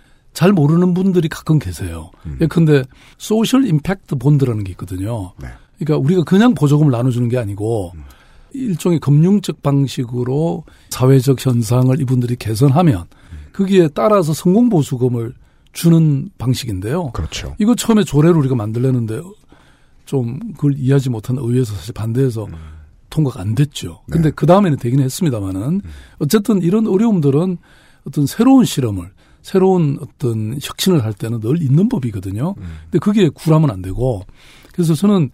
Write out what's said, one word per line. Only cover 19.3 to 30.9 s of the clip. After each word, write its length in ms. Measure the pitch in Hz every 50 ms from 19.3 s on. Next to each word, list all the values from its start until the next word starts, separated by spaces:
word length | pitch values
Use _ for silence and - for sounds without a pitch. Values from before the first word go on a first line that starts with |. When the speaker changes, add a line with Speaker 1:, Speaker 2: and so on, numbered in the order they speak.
| 208 - _ _ - - _ _ _ _ _ _ _ _ _
Speaker 1:
좀 320 | - - 135 120 117 127 156 233 220 160
그걸 220 | - 147 143 139
이해하지 320 | 147 131 127 139 143 123 135
못한 280 | 120 110 - - 127 -
의회에서 340 | 113 117 120 127 131 107 104
사실 180 | 92 82 110 -
반대해서 520 | - 107 113 113 131 139 131 110 113 104
Speaker 2:
음. 80 | 92 85 80 80 78 78 80 - - - _ _ _
Speaker 1:
통과가 300 | - 156 156 131 - -
안 160 | 90 104 113
됐죠. 460 | 135 147 143 - - - 87 80 - _
Speaker 2:
네. 60 | - -
Speaker 1:
근데 180 | 165 160 151
그 140 | - - -
다음에는 320 | 147 180 202 208 175 139
되긴 220 | - - 120 127 143
했습니다마는 600 | 131 131 - - 185 151 123 107 98 95 95 95
Speaker 2:
음. 200 | 104 135 175 196 196 - - - - - - -
Speaker 1:
어쨌든 420 | 165 143 - 220 202 - 214 190
이런 260 | 160 170 202 220 226
어려움들은 720 | 202 190 190 233 240 208 175 143 139 131 147 175 190 180 170 _ _ - _ _ _ _ _ _
어떤 200 | 156 - 151 143
새로운 400 | 131 - - 240 269 269 262 202
실험을, 460 | 139 - 151 127 110 101 92 87 92 - _ _ _ _ _
새로운 560 | - - - 190 185 190 185 180 160 143 139 -
어떤 560 | 147 - _ _ - 120 113 110 107 107 131 143
혁신을 420 | - - - - - 190